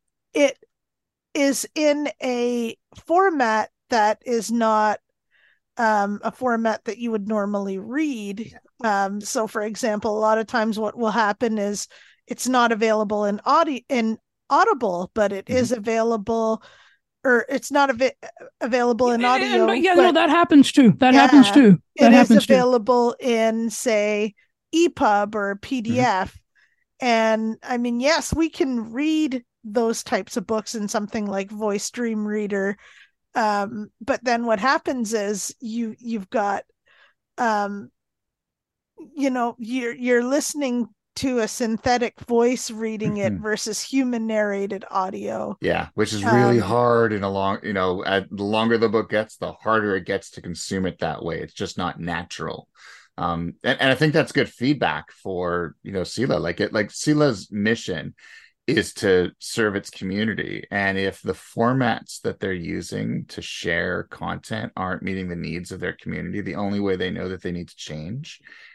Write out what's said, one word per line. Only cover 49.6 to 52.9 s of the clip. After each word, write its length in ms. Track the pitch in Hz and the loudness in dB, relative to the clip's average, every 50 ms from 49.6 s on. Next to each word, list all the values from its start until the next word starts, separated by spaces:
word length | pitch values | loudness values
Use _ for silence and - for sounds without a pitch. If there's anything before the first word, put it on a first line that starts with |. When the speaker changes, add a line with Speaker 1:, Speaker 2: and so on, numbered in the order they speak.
| - 110 110 107 104 104 95 | -2 0 0 2 2 0 -2
Speaker 2:
it 100 | 95 87 | -2 -2
gets 260 | - 98 92 - - | -4 -6 -6 -6 -10
to 100 | - - | -18 -14
consume 440 | - 90 85 - - - 98 95 92 | -12 -12 -12 -10 -8 -6 -4 -4 -4
it 140 | 90 80 - | -4 -4 -4
that 240 | - 80 73 - 80 | -6 -6 -4 -6 -8
way. 160 | 82 82 80 | -8 -8 -8
It's 140 | 78 - - | -10 -12 -10
just 240 | - 101 90 - | -10 -10 -8 -6
not 220 | - 90 85 - - | -6 -6 -6 -6 -8
natural. 680 | 82 87 85 82 - - - - 82 80 - - - _ _ _ - - | -8 -6 -6 -6 -8 -10 -12 -10 -10 -10 -10 -12 -14 _ _ _ -20 -20